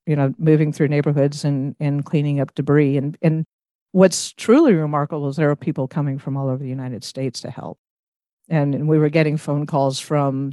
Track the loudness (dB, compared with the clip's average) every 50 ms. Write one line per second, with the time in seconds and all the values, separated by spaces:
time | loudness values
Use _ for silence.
0 | _ -2 0 0 0 -2 -2 0 2 4 4 4 4 0 0 0 0 0 2 0
1 | 0 2 2 2 2 0 0 -2 -2 -2 -2 -2 -2 -4 -6 -4 -4 -2 -2 -2
2 | -4 -2 -2 0 0 0 0 -2 -2 -4 -4 -4 0 2 4 4 4 4 2 0
3 | -2 -4 -6 0 0 0 0 0 -4 -8 _ _ _ _ _ _ _ _ 4 4
4 | 4 4 4 0 -6 -10 -12 -6 2 4 4 6 6 6 4 2 0 0 -2 -2
5 | -2 -2 -4 -4 -4 -4 -2 0 0 0 0 0 -4 -4 -4 -4 -4 -4 -4 -4
6 | -2 -2 -4 -4 -6 -6 -4 -4 -2 -2 -4 -4 -6 -8 -8 -8 -8 -8 -10 -10
7 | -12 -12 -8 -6 -6 -6 -6 -8 -12 -12 -12 -12 -14 -14 -14 -16 _ _ _ _
8 | _ _ _ _ _ _ _ _ _ -2 0 0 0 0 -2 -2 0 2 2 4
9 | 2 2 2 2 2 2 0 -4 -4 -4 -4 -4 -4 -2 -2 0 0 0 -2 -4
10 | -6 -2 -2 0 0 0 -2 -4 -6 -6